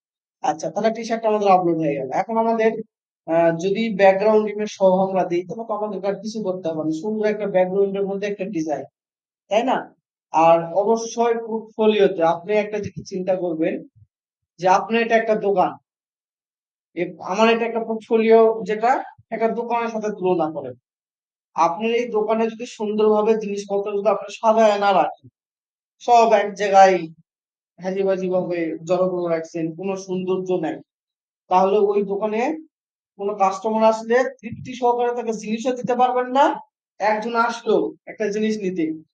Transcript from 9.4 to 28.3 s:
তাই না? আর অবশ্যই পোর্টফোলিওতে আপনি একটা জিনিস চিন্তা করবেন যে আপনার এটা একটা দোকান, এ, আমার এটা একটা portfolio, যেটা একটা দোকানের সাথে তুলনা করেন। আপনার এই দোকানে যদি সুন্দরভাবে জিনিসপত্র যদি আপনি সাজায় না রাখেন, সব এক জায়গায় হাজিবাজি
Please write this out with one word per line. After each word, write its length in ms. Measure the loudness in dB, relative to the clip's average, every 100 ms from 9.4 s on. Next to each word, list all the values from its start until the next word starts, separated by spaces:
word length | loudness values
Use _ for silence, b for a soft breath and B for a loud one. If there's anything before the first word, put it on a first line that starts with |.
| -2
তাই 140 | -2
না? 320 | 0 -2 -4 _ _ _ _
আর 400 | 4 6 4 2
অবশ্যই 640 | -2 0 0 -2 -2 0
পোর্টফোলিওতে 880 | 0 -4 -8 -8 0 2 4 4 4
আপনি 300 | 0 0 0
একটা 260 | -2 -2 -6
জিনিস 300 | -8 -12 -10
চিন্তা 280 | -8 -2 -2
করবেন 380 | -2 -2 -2 -4 -10 _ _ _ _ _ _ -2
যে 100 | 2
আপনার 340 | 2 2 0
এটা 140 | 2 2
একটা 180 | 2
দোকান, 380 | 0 0 2 0 -2 _ _ _ _ _ _ _ _ _ _ _
এ, 180 | -8 -8 -8
আমার 360 | -6 2 2
এটা 120 | 2 0
একটা 140 | -4
portfolio, 840 | -6 -8 -2 0 6 6 6 2 -4
যেটা 380 | -2 0 0 -4 -18 -10
একটা 180 | -4 -2
দোকানের 400 | -2 -4 -4 -4
সাথে 200 | -6 -8
তুলনা 440 | -4 -2 0 -2
করেন। 220 | -6 -12 -16 _ _ _ _ _ _ _
আপনার 360 | -2 0 0 -2
এই 180 | -2 -2
দোকানে 380 | -2 0 0 -2
যদি 200 | -4 -14
সুন্দরভাবে 720 | -8 -6 0 2 2 2 0
জিনিসপত্র 600 | -2 -8 -4 -4 -4 -2
যদি 100 | 0
আপনি 200 | -2 -4
সাজায় 480 | -2 2 4 4 4
না 140 | 2
রাখেন, 360 | 2 0 -4 -20 _ _ _ _ _ _ _
সব 340 | 4 6 6
এক 220 | 4 2
জায়গায় 440 | -2 4 8 8 6 -2 -14 _ _ _ _ _ -10
হাজিবাজি 460 | -8 -2 -2 -2 -2